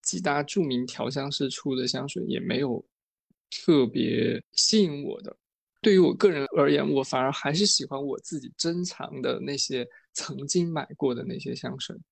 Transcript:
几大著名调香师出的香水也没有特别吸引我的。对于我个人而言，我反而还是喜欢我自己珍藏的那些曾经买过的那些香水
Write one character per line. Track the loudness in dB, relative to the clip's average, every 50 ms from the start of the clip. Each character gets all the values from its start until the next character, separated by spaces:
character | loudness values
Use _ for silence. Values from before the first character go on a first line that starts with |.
几 | -6 -4 -6 -2
大 | 0 0 0 0
著 | 0 0 0 -2
名 | 0 0 0 -2 -2
调 | -4 -6 -6 -6 -4
香 | -4 -4 -6 -4
师 | -4 -4 -4 -4
出 | -4 -6 -4 -2 -2
的 | -2 -2
香 | -2 -2 -4 -6
水 | -6 -6 -6 -4
也 | -4 -4 -4
没 | -2 -2 -2 -2
有 | 0 -2 -2 -6 -8 _ _ _ _ _ _ _ _ _ _ _ _ _
特 | -16 -4 2 4 6 6 6
别 | 2 2 -2 0 0 2 2 2 0 0 -2 -6 _
吸 | _ 0 2 4 6 6
引 | 4 4 2 -4 -6
我 | -8 -8 -8
的。 | -12 -14 -16 _ _ _ _ _ _ _ _ _
对 | 4 6 8
于 | 8
我 | 8 6
个 | 6 6 4 4
人 | 4 4 -2 0 4
而 | 4 6 6
言， | 6 4 2
我 | 2 0 0
反 | 0 0 0 0
而 | 0 0
还 | 0 -2 -2 -2 0
是 | 2 2
喜 | 2 2 0 -2
欢 | -4 -6 -6 -4
我 | -4 -6 -6
自 | _ -8 -10 -8
己 | -10 -12 -8 -4
珍 | -4 -2 -2 -2 -4
藏 | -6 -6 -10 -12 -12 -8 -6
的 | -4 -4 -2 -2
那 | -4 -6 -4
些 | -4 -4 -4 -4 -6 -6 -6 -12 -20 _ _
曾 | _ -10 -10 -8 -10 -10 -6
经 | -2 0 0 0 0
买 | -2 -6 -6 _ -8
过 | _ -2 -2 -2
的 | -2 -6
那 | -8 -8 -8
些 | -8 -8 -8
香 | -6 -8 -8 -8 -8
水 | -10 -12 -12 -14 -16 _